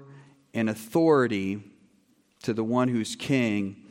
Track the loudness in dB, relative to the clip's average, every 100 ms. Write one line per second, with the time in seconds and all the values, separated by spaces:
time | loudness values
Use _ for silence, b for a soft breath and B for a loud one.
0 | -14 B B B _ -2 -2 -4 -2 2
1 | 4 4 4 0 -2 -6 -10 _ _ _
2 | _ _ _ _ -6 -4 0 0 0 0
3 | -4 -8 -2 0 0 -2 -4 -10 b